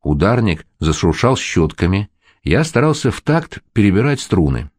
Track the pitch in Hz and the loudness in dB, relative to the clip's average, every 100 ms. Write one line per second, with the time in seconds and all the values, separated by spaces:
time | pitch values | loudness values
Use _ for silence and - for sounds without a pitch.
0 | 71 73 95 123 110 80 - _ 78 78 | -2 0 2 2 0 -4 -10 _ -2 0
1 | 85 78 120 - - 90 78 - 87 95 | 0 0 0 0 -2 0 0 0 -2 -2
2 | 104 _ _ _ - 98 160 117 151 151 | -4 _ _ _ -2 0 0 0 0 0
3 | 127 - - 160 - - _ - 101 95 | -2 -2 -2 -2 -2 -18 _ 2 2 4
4 | 135 139 - 95 76 62 73 | 0 -2 -2 0 2 -2 -6